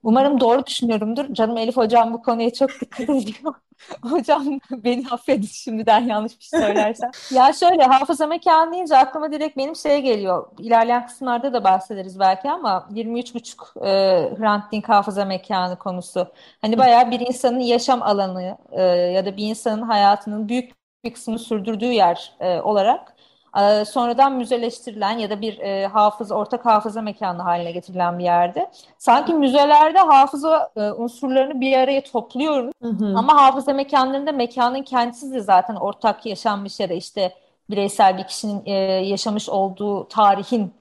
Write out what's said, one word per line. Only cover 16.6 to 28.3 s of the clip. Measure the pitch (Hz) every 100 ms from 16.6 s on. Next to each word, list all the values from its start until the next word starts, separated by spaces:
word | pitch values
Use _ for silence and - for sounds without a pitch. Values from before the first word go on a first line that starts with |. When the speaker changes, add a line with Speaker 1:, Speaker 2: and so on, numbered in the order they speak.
Speaker 1:
Hani | 220 233
bayağı | 262 233 247
bir | 240
insanın | 240 247 254 240
yaşam | 240 240 240 247
alanı, | 208 202 190 185 185 - _
e, | 190
ya | 185 175 180 185 190
da | 196
bir | 214
insanın | 220 240 214
hayatının | 226 214 202 202 214 208 214
büyük | 240 247 _ _ _
bir | 240
kısmını | - - 220
sürdürdüğü | 226 214 196 220 240
yer, | 240 180 175 - _
e, | 185 175
olarak, | - 208 196 320 - _ _ _ _ -
e, | 202 214
sonradan | 208 269 240 240 277
müzeleştirilen | 262 226 247 233 233 - 214 202 233
ya | 208
da | 208
bir, | 220 202
e, | 196 196 196
hafıza, | 208 208 214 202
ortak | 214 208 240 240
hafıza | 214 214 214
mekanı | 214 202 196 175
haline | 180 175 170
getirilen | 170 175 180 175 175
bir |
yerde. | 175